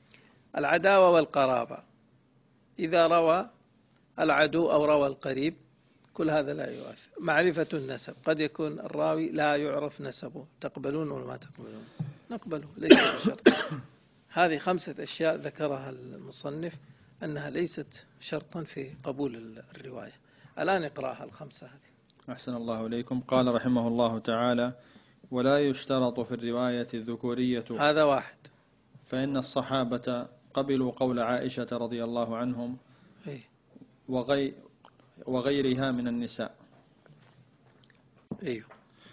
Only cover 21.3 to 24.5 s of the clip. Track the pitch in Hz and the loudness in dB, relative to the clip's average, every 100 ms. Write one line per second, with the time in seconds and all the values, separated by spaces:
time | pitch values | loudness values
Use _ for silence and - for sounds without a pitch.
21.3 | - 147 - 127 - _ _ _ _ - | -16 -18 -18 -20 -20 _ _ _ _ -16
22.3 | 123 - 123 117 110 113 117 123 127 127 | -12 -8 -6 -4 -4 -4 -6 -4 -6 2
23.3 | 131 127 120 127 123 117 117 120 113 110 | 4 4 4 2 2 2 2 2 2 -2
24.3 | 113 123 | 0 2